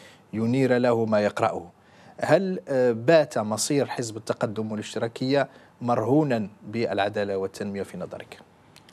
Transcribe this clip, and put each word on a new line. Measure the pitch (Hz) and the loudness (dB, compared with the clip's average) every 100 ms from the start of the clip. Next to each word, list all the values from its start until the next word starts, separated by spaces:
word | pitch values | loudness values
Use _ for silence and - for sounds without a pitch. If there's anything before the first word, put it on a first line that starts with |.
| - - - | -20 -20 -10
ينير | 107 113 131 131 123 | -2 0 2 4 4
له | 123 117 110 | 4 2 2
ما | 107 | 2
يقرأه. | 104 - 110 - - _ _ - - - | 2 2 -2 -2 -10 _ _ -20 -18 -6
هل، | - 160 190 185 - | 2 2 2 -4 -2
آه، | 131 123 | 2 2
بات | 113 120 165 147 120 | 2 4 4 4 -2
مصير | 107 110 - 143 117 | -2 -2 0 0 0
حزب | - 113 110 | -4 -6 -8
التقدم | - - 117 104 110 | -6 -2 -2 -4 -4
والاشتراكية | 107 101 110 117 - 131 139 135 - - - | -6 -6 -4 -6 -4 0 0 0 -6 -20 -8
مرهونا | 123 127 110 147 147 117 98 - - | -2 0 4 4 4 0 -2 -10 -8
بالعدالة | 113 113 101 101 104 101 98 | -4 -2 0 -2 -2 -2 -2
والتنمية | 95 - 104 98 | -4 -6 -8 -6
في | 92 92 | -8 -10
نظرك؟ | - - - - - _ _ - - | -10 -12 -16 -20 -20 _ _ -20 -20